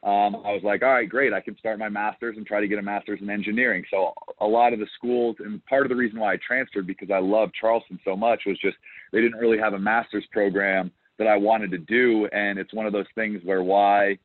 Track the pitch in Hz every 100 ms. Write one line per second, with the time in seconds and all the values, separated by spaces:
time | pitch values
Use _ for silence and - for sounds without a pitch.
0 | - 101 104 101 101 101 98 101 127 131
1 | 107 120 135 98 104 104 113 104 107 104
2 | 104 - 117 107 104 104 104 104 101 101
3 | - 104 101 104 101 110 127 92 - 98
4 | 90 - - - 104 117 120 117 107 -
5 | 120 123 120 107 104 104 - 135 135 123
6 | 120 110 107 92 - 127 131 101 92 95
7 | 95 95 95 107 104 - 110 113 - 90
8 | - 95 113 110 - 90 98 - - -
9 | - 104 117 110 117 110 107 98 101 117
10 | 117 104 - 110 101 95 98 95 92 _
11 | _ _ 110 104 104 113 104 90 78 120
12 | 123 110 104 104 101 98 92 107 110 101
13 | 95 - 110 104 87 95 92 98 101 101
14 | 101 101